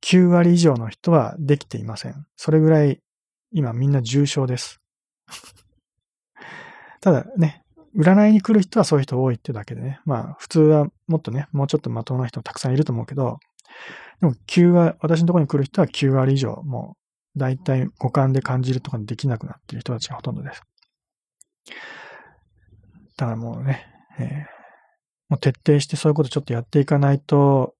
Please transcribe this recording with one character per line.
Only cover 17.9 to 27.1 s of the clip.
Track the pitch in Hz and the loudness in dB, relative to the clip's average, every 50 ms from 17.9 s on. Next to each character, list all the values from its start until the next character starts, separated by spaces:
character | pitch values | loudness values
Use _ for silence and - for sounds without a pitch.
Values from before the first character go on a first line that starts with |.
| _ _ | _ _
五 | - 127 | -6 -2
感 | - 143 135 135 131 | 0 2 2 2 2
で | 135 | 0
感 | - - 127 127 | -2 -2 -4 -2
じ | 123 127 131 | -2 -2 -4
る | 127 | -4
と | - - | -6 -8
か | - 113 | -10 -10
で | 104 107 120 | -8 -8 -10
き | 117 - | -4 -4
な | 139 120 | -4 -4
く | 110 - | -4 -8
な | - - | -14 -16
っ | _ _ | _ _
て | - - | -16 -16
い | |
る | 117 | -12
人 | - - 123 | -8 -8 -8
た | 117 | -8
ち | - - | -8 -12
が | 127 | -12
ほ | - | -10
と | - - | -10 -10
ん | 123 | -10
ど | - 135 | -10 -12
で | 139 - | -14 -16
す。 | - _ _ _ _ _ _ _ _ _ _ _ _ _ _ _ _ _ _ _ _ _ - - - - - - - - - - - - _ _ _ _ _ _ _ _ _ _ _ _ _ _ - _ _ _ | -18 _ _ _ _ _ _ _ _ _ _ _ _ _ _ _ _ _ _ _ _ _ -20 -20 -20 -20 -20 -20 -20 -20 -20 -20 -20 -20 _ _ _ _ _ _ _ _ _ _ _ _ _ _ -20 _ _ _
だ | - 135 | -6 -6
か | 117 | -6
ら | 113 | -6
も | 113 113 117 117 113 | -8 -8 -10 -10 -8
う | 131 | -4
ね、 | 135 135 - - _ _ _ _ _ _ - | -4 -4 -6 -8 _ _ _ _ _ _ -10
え | 123 | -8
ー、 | 127 139 147 147 - - - - - _ _ _ _ _ _ _ _ _ _ _ _ | -8 -8 -10 -12 -14 -20 -20 -20 -20 _ _ _ _ _ _ _ _ _ _ _ _
も | 147 | -6
う | - | 0
徹 | - 143 123 _ _ | 0 -2 -2 _ _
底 | - 147 143 | 2 2 2
し | 139 | 2
て | - - | -4 -8
そ | - - 156 | -2 0 0
う | |
い | |
う | 147 | 2
こ | 151 151 | 2 -2
と | 127 | -2
ち | - | -2
ょ | 147 | -8
っ | 139 | -6
と | - 123 | -4 -6
や | 113 | -6
っ | 117 | -6
て | _ - 151 | _ 0 0
い | 139 | 2
か | - 151 143 | 2 2 2
な | 143 139 | 2 2